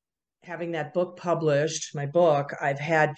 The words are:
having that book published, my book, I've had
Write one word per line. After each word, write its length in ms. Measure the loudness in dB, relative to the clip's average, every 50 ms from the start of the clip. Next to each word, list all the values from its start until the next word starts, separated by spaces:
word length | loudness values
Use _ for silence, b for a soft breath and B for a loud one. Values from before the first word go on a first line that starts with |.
| _ _ _ _ _ _ _ _ _
having 300 | -14 -8 -6 -6 -4 -4
that 200 | -4 -6 -2 -2
book 220 | -2 -2 -2 -6
published, 800 | -6 -2 -2 0 2 2 2 2 2 0 0 -4 -6 -8 -8 -8
my 100 | -8 -6
book, 460 | 0 2 4 6 6 4 2 0 -4 -6 -4
I've 160 | -2 -2 -2
had 380 | -2 -2 0 2 4 4 2 0